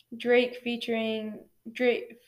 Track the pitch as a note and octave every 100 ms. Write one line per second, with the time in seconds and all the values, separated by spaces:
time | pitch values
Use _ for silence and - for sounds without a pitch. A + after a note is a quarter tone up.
0 | - A#3 A#3 A#3+ A#3+ - A#3+ A#3 A#3+ A3+
1 | A3 A3 G#3+ G#3+ - _ - A3+ B3 A3+
2 | - -